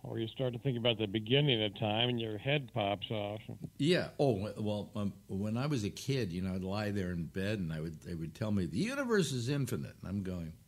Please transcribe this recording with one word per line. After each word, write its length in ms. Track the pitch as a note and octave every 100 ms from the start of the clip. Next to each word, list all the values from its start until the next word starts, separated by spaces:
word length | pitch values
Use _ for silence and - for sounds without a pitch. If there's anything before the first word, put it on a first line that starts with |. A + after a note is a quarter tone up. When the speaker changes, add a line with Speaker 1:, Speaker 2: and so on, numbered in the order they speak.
Speaker 1:
or 160 | B2 A2+
you 80 | A2+
start 260 | - B2+
to 60 | A#2
think 180 | C#3 A#2+
about 220 | A#2+ G#2+
the 80 | G#2+
beginning 560 | A2 G#2+ C3+ D3 A2+
of 120 | G#2+ -
time 280 | G#2+ G#2+ B2
and 140 | A#2+
your 160 | A2+ G#2
head 320 | C3+ D3 B2
pops 380 | A2+ G2+ G2+ -
off. 320 | A2 G2+ G#2+ - G#2+ - -
Speaker 2:
Yeah. 300 | C#3+ E3+ - -
Oh, 180 | C#3+ G2
w-, 160 | G#2+ -
well, 300 | G#2+ G#2 G2 G#2+
um, 160 | G2 - -
when 300 | F#2+ G#2+ A2+
I 80 | D3
was 180 | C3+
a 60 | G2+
kid, 420 | - - C3+ G2
you 120 | F2
know, 100 | F#2
I'd 80 | F#2
lie 300 | F#2 G2+ G#2
there 180 | G2+ F2+
in 160 | F2 D2+
bed 320 | F#2+ G2 G#2+
and 160 | E2
I 80 | D#2+
would, 180 | E2 D#2
they 100 | -
would 220 | E2+ D#2+ -
tell 160 | A2
me, 160 | G2+ F2
"The 100 | F#2+
universe 540 | A3 C#4 B3 G#3+ C#3
is 180 | C3 A#2
infinite." 460 | C#3+ C3 E2 C2 -
And 40 | E2+
I'm 140 | G2+
going, 320 | F#2 F2+ D#2+ D#2+